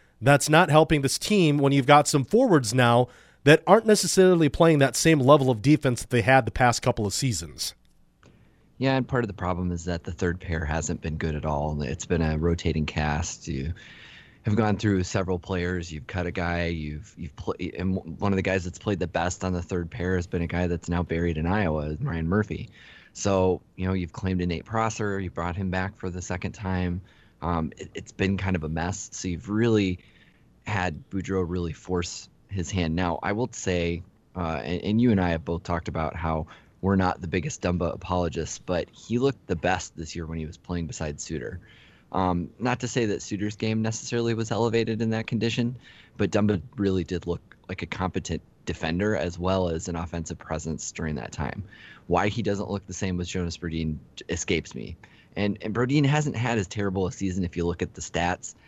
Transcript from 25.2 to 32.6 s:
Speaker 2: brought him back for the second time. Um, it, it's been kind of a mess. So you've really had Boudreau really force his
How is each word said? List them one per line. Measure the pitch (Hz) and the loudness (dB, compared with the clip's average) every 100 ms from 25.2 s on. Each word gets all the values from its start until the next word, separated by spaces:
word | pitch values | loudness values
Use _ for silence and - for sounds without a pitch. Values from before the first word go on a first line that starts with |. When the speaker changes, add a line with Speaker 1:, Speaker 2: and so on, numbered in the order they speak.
| 90 | -6
Speaker 2:
brought | - 85 87 | -4 -6 -4
him | 95 | -4
back | 92 95 - | -2 -4 -6
for | 92 | -8
the | 90 | -8
second | 90 90 95 | -8 -6 -8
time. | - 95 92 90 87 - - _ - | -8 -4 -2 -2 -4 -10 -20 _ -8
Um, | 85 85 80 - | -4 -2 -4 -8
it, | - - | -14 -14
it's | - | -12
been | - 98 98 | -4 -2 0
kind | 98 92 | 0 -2
of | |
a | 76 | -2
mess. | 80 87 92 - | -4 -4 -6 -10
So | - 95 | -10 -8
you've | 82 69 | -8 -4
really | 107 117 110 95 87 - - - _ _ _ | 0 4 4 2 -2 -10 -20 -20 _ _ _
had | - 104 90 76 - | -6 -2 -2 -6 -8
Boudreau | 95 90 95 85 | -8 -4 -2 -2
really | 90 85 | -4 -4
force | 78 - 90 87 - - _ - | -8 -6 -4 -4 -10 -18 _ -10
his | 95 | -6